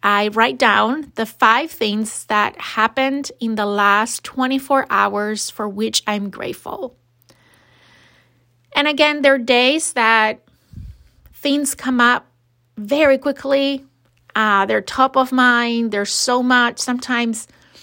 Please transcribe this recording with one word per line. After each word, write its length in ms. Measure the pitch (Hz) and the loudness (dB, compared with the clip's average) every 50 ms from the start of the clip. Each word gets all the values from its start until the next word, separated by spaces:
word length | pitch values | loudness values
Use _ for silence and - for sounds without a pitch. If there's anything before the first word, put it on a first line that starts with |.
| - | 0
I 260 | 208 202 202 208 214 | 0 2 2 0 0
write 300 | 208 220 226 247 262 247 | 2 2 2 2 2 2
down 540 | 254 226 202 202 214 226 262 311 285 - - | 2 4 4 4 2 2 0 -4 -6 -10 -8
the 100 | - 226 | -8 -8
five 460 | 220 - - 247 220 226 254 320 320 - | -8 -2 2 4 4 4 4 0 -4 -6
things 520 | - 226 208 208 214 220 214 - - - | -6 -4 -4 -2 -4 -4 -6 -8 -12 -8
that 320 | - 220 208 208 - - - | -4 -2 0 0 -2 -4 -8
happened 720 | - - - 226 220 226 226 269 269 269 269 285 277 - - - | -14 -8 -2 0 0 0 0 0 -2 -2 -2 -4 -6 -10 -10 -8
in 160 | 233 226 220 | -6 -4 -4
the 100 | 214 208 | -2 -2
last 560 | 202 202 202 202 202 202 208 220 226 - - - | -2 0 0 2 4 4 2 2 -2 -4 -10 -12
twenty-four 640 | - - 262 254 254 269 269 269 - 277 269 262 - | -10 -4 -4 -2 -2 -2 -4 -2 0 0 0 0 0
hours 640 | - 196 202 202 202 208 208 208 214 208 - - | 0 0 0 0 0 -2 -4 -4 -4 -6 -8 -10
for 180 | - - 214 214 | -8 -8 -8 -8
which 360 | 196 202 220 226 220 - - | -4 -4 -6 -4 -4 -4 -4
I'm 240 | - 208 208 202 196 | -2 -4 -4 -6 -8
grateful. 640 | 175 - - - - - - - - 403 339 - - _ _ _ _ _ _ _ - _ _ _ _ _ _ _ _ _ _ _ _ _ _ _ _ _ _ _ _ _ _ _ _ _ _ _ - 285 | -8 -10 -10 -10 -10 -10 -12 -12 -10 -10 -10 -12 -14 _ _ _ _ _ _ _ -20 _ _ _ _ _ _ _ _ _ _ _ _ _ _ _ _ _ _ _ _ _ _ _ _ _ _ _ -2 -2
And 80 | 285 | 0
again, 360 | 302 302 269 302 302 294 294 277 | 0 2 2 2 2 2 2 2
there 100 | 277 277 | 4 4
are 60 | 269 | 2
days 560 | 233 233 247 240 247 254 294 320 - - - | 2 2 2 4 4 2 2 0 -2 -4 -2
that 480 | 254 226 226 226 220 214 220 220 - _ _ _ _ _ _ - - - - - - _ _ _ _ _ _ _ | 0 2 4 4 4 2 0 -2 -6 _ _ _ _ _ _ -20 -18 -18 -18 -18 -20 _ _ _ _ _ _ _
things 420 | - - 285 277 285 294 269 - | -6 -2 -2 0 0 0 -4 -6
come 240 | - - 269 254 240 | -6 -4 -2 0 2
up 280 | 240 240 247 - - _ _ _ _ _ _ _ _ _ _ | 2 2 2 0 -2 _ _ _ _ _ _ _ _ _ _
very 400 | 214 208 202 277 294 311 277 269 | -14 -6 -2 0 2 4 4 4
quickly. 720 | 269 277 294 269 - - 277 277 277 277 277 277 269 - _ _ _ _ _ _ _ _ - _ | 2 2 -2 -4 -4 -4 -2 0 0 0 0 -2 -4 -8 _ _ _ _ _ _ _ _ -8 _
Uh, 320 | 214 220 214 202 196 196 | -2 0 2 2 2 2
they're 160 | 196 220 214 202 | 2 0 -2 -4
top 340 | - - - 262 269 262 | -4 0 2 2 2 4
of 160 | 269 262 254 262 | 2 0 2 2
mind. 600 | 254 254 247 240 240 240 233 233 233 233 226 202 | 4 4 4 4 4 2 0 -2 -2 -2 -2 -2
There's 200 | 202 202 202 - | -4 -4 -2 -4
so 300 | - - - 247 254 247 | -2 0 0 0 0 2
much. 360 | 247 254 247 240 240 240 - | 2 2 2 2 2 -2 -4
Sometimes 680 | - - 247 247 - - 254 233 240 233 220 220 - - _ _ _ _ _ - | -6 -4 -4 -6 -4 -4 -2 -2 -2 -2 -4 -6 -10 -16 _ _ _ _ _ -20